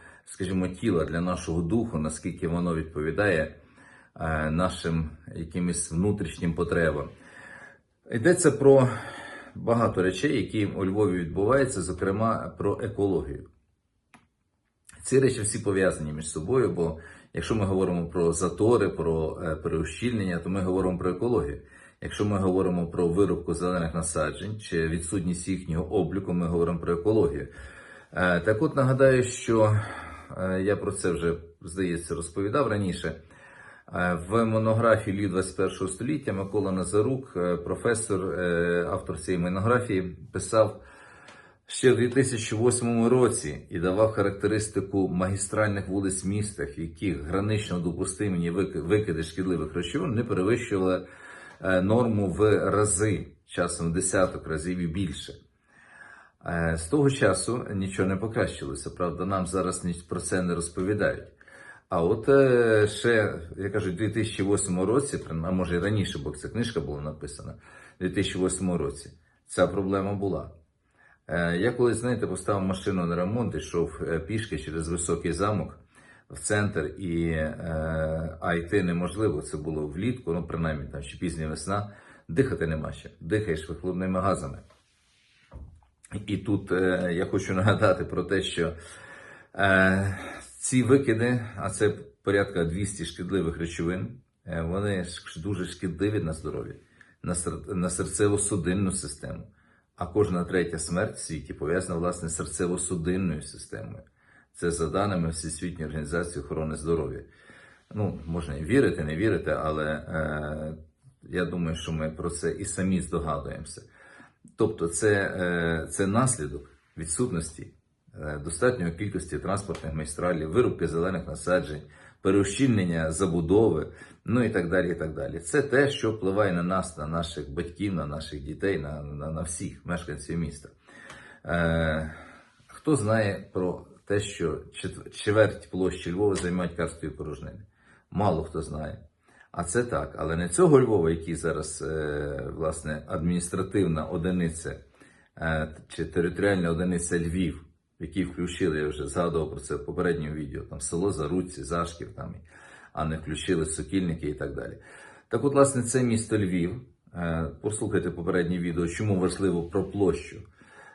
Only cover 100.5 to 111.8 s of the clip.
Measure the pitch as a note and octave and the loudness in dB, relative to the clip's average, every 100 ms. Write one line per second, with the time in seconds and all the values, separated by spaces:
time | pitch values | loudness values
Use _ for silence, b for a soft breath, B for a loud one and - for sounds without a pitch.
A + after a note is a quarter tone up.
100.5 | F#2 E2 E2 - F2 G#2+ - - D#2 - | 0 0 -4 -2 -2 -2 -4 -8 -8 -10
101.5 | - D#2+ F2+ F2+ E2+ F2 F2 E2 D#2+ D#2+ | -6 -2 -2 -2 -2 -2 -2 -6 -6 -6
102.5 | - F2 F2+ - F2+ E2 F#2+ F#2 D2+ - | -2 -2 -2 -2 -2 0 0 0 -2 -8
103.5 | - - G#1 G1+ - - b b b b | -14 -12 -12 -10 -14 -18 b b b b
104.5 | - E2+ E2 D#2+ F2+ G2+ F2+ E2 D#2+ D#2+ | -4 -2 0 0 0 2 0 0 -2 -6
105.5 | - F2+ E2 D2+ D2+ D2 E2+ - D2 - | -6 -8 -6 -6 -6 -4 -4 -4 -8 -6
106.5 | D#2 D#2 D2+ D#2+ E2 C2+ D2 - B B | -4 -4 -4 0 0 -2 -8 -14 B B
107.5 | B B B - G#2+ G2 - D#2 E2+ D#2 | B B B -10 -4 -2 -4 -4 -4 -4
108.5 | C#2 D#2 C3+ G#2 - D2+ D#2 G#2+ F2 D#2 | -6 2 4 4 2 -4 0 0 0 0
109.5 | C#2+ D#2 D#2 D#2 D2+ - D#2+ D2+ D2+ D2+ | -2 0 -2 -2 -4 -4 -4 -2 -4 -6
110.5 | D2+ D#2 D#2+ - _ - _ - F#2 E2+ | -6 -8 -10 -16 _ -20 _ -6 -2 -2
111.5 | F2+ E2 D#2+ | -2 -2 -2